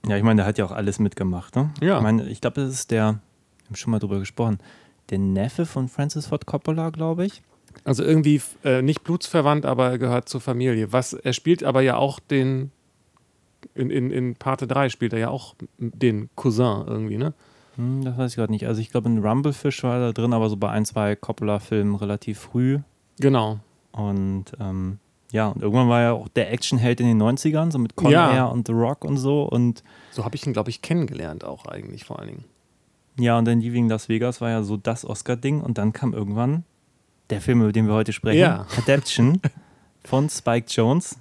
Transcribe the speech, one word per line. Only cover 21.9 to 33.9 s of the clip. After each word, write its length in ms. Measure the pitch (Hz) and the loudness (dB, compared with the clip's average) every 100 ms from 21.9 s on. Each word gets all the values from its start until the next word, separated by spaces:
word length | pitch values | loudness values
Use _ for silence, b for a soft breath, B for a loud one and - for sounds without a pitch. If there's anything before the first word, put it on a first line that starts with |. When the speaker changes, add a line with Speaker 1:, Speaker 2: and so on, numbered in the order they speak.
| 101 | -2
Speaker 1:
relativ 440 | 104 101 - 101 | -4 -6 -8 -12
früh. 400 | - 123 127 139 139 _ _ - | -6 0 0 0 -6 _ _ 0
Speaker 2:
Genau. 400 | 139 131 107 107 - _ _ | 4 4 2 -4 -12 _ _
Speaker 1:
Und, 540 | - 104 98 95 95 95 - | -6 -2 -2 -2 -4 -6 -10
ähm, 400 | 101 95 92 101 _ _ - | -6 -4 -6 -8 _ _ -6
ja, 160 | 110 107 | -2 -2
und 120 | - | -2
irgendwann 280 | 104 117 123 | 0 2 4
war 120 | 120 | 4
er 120 | 120 | 2
auch 160 | 117 - | 0 -2
der 220 | - 98 | -2 -2
Actionheld 480 | 120 - 127 120 123 | -2 -2 2 2 2
in 60 | 123 | 4
den 100 | 110 | 4
neunzigern, 540 | 107 135 156 151 165 | 4 2 0 0 0
so 60 | 143 | 0
mit 160 | 117 - | -4 2
Con 140 | 156 | 6
Speaker 2:
Ja. 220 | 151 160 | 8 6
Speaker 1:
Air 180 | 131 127 | 4 2
und 160 | 120 113 | 0 0
The 60 | |
Rock 300 | 113 117 147 | 2 2 0
und 140 | 156 139 | -4 -2
so. 260 | 135 147 | 0 0
Und 400 | 143 120 120 113 B B B | 0 2 2 0 B B B
Speaker 2:
So 120 | - | -8
hab 120 | 110 143 | -6 -6
ich 100 | 147 | -4
ihn, 60 | |
glaub 140 | 107 107 | -2 -4
ich, 120 | - | -8
kennengelernt 600 | - 170 143 - 80 80 | -2 0 0 -6 -10 -10
auch 220 | - - - | -12 -12 -14
eigentlich 400 | - - - - | -14 -14 -16 -14
vor 140 | - | -14
allen 100 | 53 | -12
Dingen. 160 | - - _ _ _ _ _ _ - | -16 -20 _ _ _ _ _ _ 0
Speaker 1:
ja, 180 | 120 117 | 2 4
und 80 | 117 | 4
dann 140 | 117 | 2
Leaving 300 | 113 120 | 2 0
Las 180 | 117 | 2